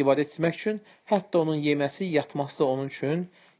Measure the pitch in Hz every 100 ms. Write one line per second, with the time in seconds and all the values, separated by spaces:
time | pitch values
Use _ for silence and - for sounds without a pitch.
0 | 139 139 147 - 165 160 214 214 - _
1 | - 202 - 175 160 151 147 147 139 -
2 | 190 151 - 143 139 - 139 131 139 -
3 | 139 170 180 _ _